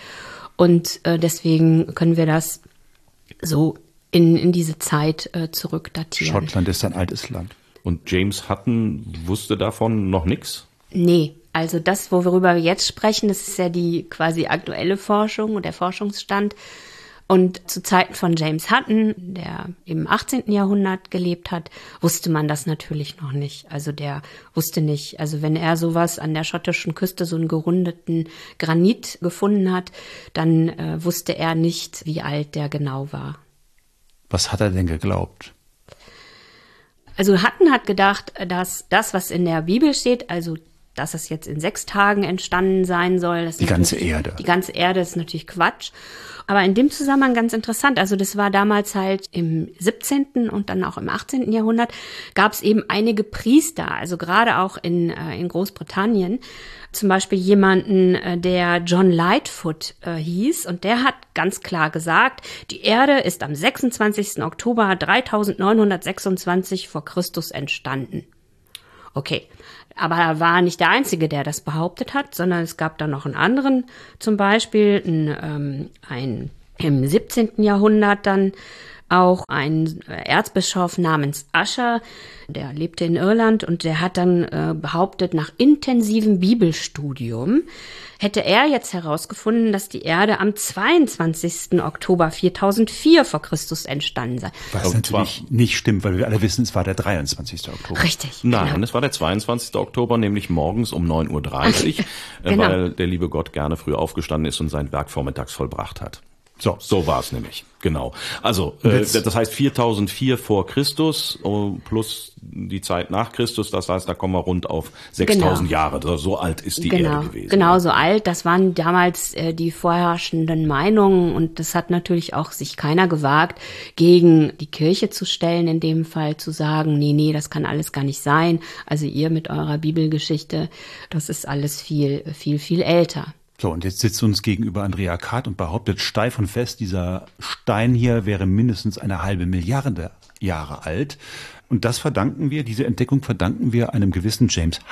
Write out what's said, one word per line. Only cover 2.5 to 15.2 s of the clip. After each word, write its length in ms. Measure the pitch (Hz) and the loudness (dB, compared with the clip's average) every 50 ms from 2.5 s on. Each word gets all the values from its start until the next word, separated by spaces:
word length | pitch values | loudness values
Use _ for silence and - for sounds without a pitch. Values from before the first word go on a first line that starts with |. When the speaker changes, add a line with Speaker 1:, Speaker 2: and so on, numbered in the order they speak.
| - - _ - _ _ _ _ _ _ _ _ _ _ _ _ - _ | -10 -12 _ -20 _ _ _ _ _ _ _ _ _ _ _ _ -18 _
Speaker 1:
so 380 | - 160 156 143 156 156 - - - _ _ _ _ _ | -6 -2 2 2 2 2 0 -4 -16 _ _ _ _ _
in, 260 | - 175 170 165 165 | 4 6 8 8 6
in 140 | 165 - 180 | 6 4 2
diese 300 | 175 175 165 160 156 - | 2 2 0 -2 -4 -6
Zeit, 500 | - - - 147 151 156 156 - - - - | -4 -2 0 2 2 0 0 -2 -6 -8 -6
äh, 180 | 170 160 160 - | -6 -6 -6 -6
zurückdatieren. 800 | - - 170 - - - - - 165 160 - - - 80 78 80 | -8 -8 -6 -6 -6 -8 -8 -10 -10 -10 -8 -6 -4 -4 0 0
Speaker 2:
Schottland 340 | 101 85 78 - 98 90 | 0 -2 0 0 0 0
ist 180 | 95 90 - - | 0 0 -2 -2
ein 100 | 98 85 | -4 -2
altes 360 | 90 90 90 - - - - | -2 -4 -4 -4 -8 -8 -8
Land. 240 | - - 87 98 - _ _ _ _ - _ | -8 -10 -10 -10 -14 _ _ _ _ -10 _
Speaker 3:
Und 260 | 104 85 80 - - | -4 -4 -4 -4 -2
James 380 | 92 92 95 101 95 - - - | 0 2 2 2 -2 -6 -4 -4
Hutton 580 | 104 - - 127 117 113 113 107 78 69 110 - 82 80 80 | -6 -4 0 0 0 0 0 0 -4 -6 -8 -10 -12 -10 -6
wusste 320 | 87 98 - - - 110 | -4 -4 -4 -2 -4 -2
davon 540 | 95 - 104 - - 117 113 113 107 98 95 | 0 0 -2 0 0 0 0 0 0 0 2
noch 140 | 95 92 76 | 0 0 2
nix? 420 | 85 127 - - - - - - _ _ _ _ _ | 0 -2 -2 -4 -12 -12 -14 -16 _ _ _ _ _
Speaker 1:
Nee. 460 | - 185 170 175 175 170 156 147 - - _ _ _ | -2 2 4 4 4 4 2 0 -4 -14 _ _ _
Also 260 | 160 160 165 175 170 | -4 -4 -2 -2 0
das, 340 | 165 180 196 202 - - 190 | 0 0 0 0 -2 0 2
worüber 420 | 180 175 180 175 185 185 180 175 | 2 4 4 4 6 6 6 6
wir 60 | 175 | 6
jetzt 260 | 165 165 185 185 - | 4 2 2 2 -2
sprechen, 420 | - - - - 214 214 - - 208 | -6 -4 0 0 0 0 2 0 0
das 200 | 190 - - - | 0 -2 -6 -10
ist 80 | - | -4
ja 140 | - 180 175 | -2 -2 0
die 320 | 170 175 175 170 170 170 165 - | 0 0 0 0 0 -2 -4 -6
quasi 360 | - - 160 165 165 165 156 | -6 -2 -2 0 0 0 0
aktuelle 520 | - - 175 180 180 - - - 175 196 196 | -2 -2 -4 -4 -8 -8 -4 -2 -2 -2 -2
Forschung 560 | - - 208 208 | 0 0 2 2